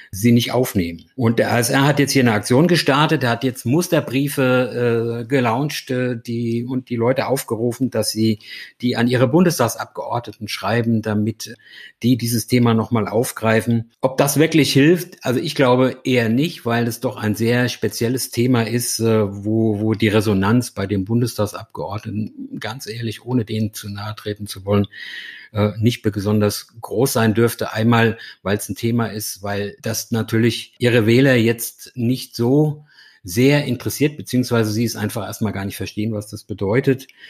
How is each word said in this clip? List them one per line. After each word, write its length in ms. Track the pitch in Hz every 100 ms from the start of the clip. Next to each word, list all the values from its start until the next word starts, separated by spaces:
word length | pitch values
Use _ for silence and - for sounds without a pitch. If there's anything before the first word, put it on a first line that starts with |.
| -
sie 200 | 92 120
nicht 220 | 120 120
aufnehmen. 560 | 123 127 101 85 85 - -
Und 220 | 117 117
der 120 | 113
A 80 | 117
S 120 | 117
R 120 | 135
hat 160 | 139 147
jetzt 140 | 135
hier 80 | 139
eine 100 | 120
Aktion 380 | 104 - 123 170
gestartet, 540 | 170 - 139 156 151
er 80 | 123
hat 120 | 117
jetzt 220 | 131 117
Musterbriefe, 1600 | 120 156 175 156 113 131 143 147 127 127 123 117 120 117 117 117
äh, 40 | 113
gelauncht, 640 | 139 120 120 143 - -
äh, 240 | 127 123
die, 480 | 117 120 117 117 117
und 240 | 120 127 -
die 80 |
Leute 320 | 117 117 123 107
aufgerufen, 600 | 135 - 110 123 113 127
dass 220 | 110 104
sie 280 | 110 110 107 - - - -
die 160 | 123
an 140 | 117 120
ihre 180 | 123 123
Bundestagsabgeordneten 1200 | 156 180 - 135 - - - - 117 113 - 107
schreiben, 540 | - 98 117 117 113
damit 520 | 110 107 107 - - 120 - - - -
die 160 | 117 123
dieses 300 | 117 117 -
Thema 260 | 123 120
nochmal 340 | 113 113 113 98
aufgreifen. 840 | 107 127 - 110 113 120 117 113 -
Ob 180 | 135 -
das 220 | 143 143
wirklich 320 | 160 160 127
hilft? 460 | 135 147 175 - -
Also 160 | 131 127
ich 120 | 151
glaube 440 | - 127 127 131 -
eher 240 | 135 123 113
nicht, 360 | 120 175 -
weil 220 | 117 117 120
es 140 | 117
doch 160 | 123 104
ein 180 | 107
sehr 320 | 101 117 123 123
spezielles 640 | - 107 - 117 127 -
Thema 340 | - 123 123
ist, 360 | 110 120 120 -
äh, 420 | 113 110 101 101
wo, 380 | 104 110 113 104
wo 140 | 110
die 120 | 104 110
Resonanz 640 | 107 107 98 98 123 123
bei 160 | - 98
den 160 | 101
Bundestagsabgeordneten, 1500 | 95 117 120 - 104 - 110 - 76 104 110 104 107 - - -
ganz 260 | 110 131 -
ehrlich, 380 | 117 113 -
ohne 180 | 120 123
denen 220 | 107 110 107
zu 160 | - 101
nahe 240 | 101 107
treten 300 | 104 107 104
zu 180 | 101 101
wollen, 220 | 98 104 101 - - - - - -
äh, 200 | 107 104 110
nicht 240 | 107 120
besonders 640 | 107 101 98 107 104 - - 113
groß 320 | - 95 135
sein 200 | 120 110
dürfte. 400 | 107 117 - -
Einmal, 460 | 110 113 117 113 107 - -
weil 140 | 92 104
es 120 | -
ein 60 |
Thema 320 | 95 117 120 107
ist, 340 | 104 - 95
weil 340 | 101 101 101 -
das 300 | 113 110 -
natürlich 640 | 113 107 113 117 - - -
ihre 300 | 120 117 107
Wähler 260 | 120 139
jetzt 580 | 123 113 117 - - -
nicht 400 | 127 117 127 -
so 500 | - 120 147 151 147 - _ - _
sehr 420 | 95 98 135 147
interessiert, 520 | 143 117 107 - 147 147
beziehungsweise 540 | 110 127 123 117 107
sie 140 | 107
es 100 | 117
einfach 300 | 110 107 113
erstmal 260 | 101 101 107
gar 140 | 95
nicht 120 | 98 -
verstehen, 360 | 95 - 110
was 160 | 107 -
das 140 | 101
bedeutet. 640 | - 101 98 120 139 123 - _